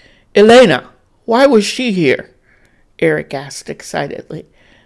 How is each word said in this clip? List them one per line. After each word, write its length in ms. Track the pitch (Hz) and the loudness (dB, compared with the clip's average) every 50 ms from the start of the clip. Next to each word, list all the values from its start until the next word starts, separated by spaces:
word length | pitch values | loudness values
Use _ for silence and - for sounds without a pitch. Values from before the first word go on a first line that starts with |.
| _ _ _ _ _ _ - | _ _ _ _ _ _ 0
Elena, 560 | 202 208 220 233 254 254 180 131 120 - - _ _ _ _ _ _ _ | 2 4 6 6 6 6 4 2 -2 -6 -12 _ _ _ _ _ _ _
why 220 | 226 226 247 277 | -4 0 2 2
was 180 | 285 254 214 196 | 2 2 2 0
she 260 | - - - 262 240 | -2 -6 -6 -6 -4
here?" 400 | 190 180 156 127 - - - - _ _ _ _ _ _ _ _ _ _ _ _ _ - | -4 -2 -2 -2 -2 -2 -6 -14 _ _ _ _ _ _ _ _ _ _ _ _ _ -4
Eric 340 | 170 160 151 156 151 - 143 | -4 -2 -2 -4 -6 -10 -12
asked 340 | 135 139 143 - - - - | -12 -12 -14 -16 -18 -16 -16
excitedly. 760 | - - - - - - 143 - - - - _ 156 165 - _ _ _ _ _ _ _ _ | -18 -16 -16 -12 -10 -10 -8 -10 -12 -16 -16 _ -18 -18 -18 _ _ _ _ _ _ _ _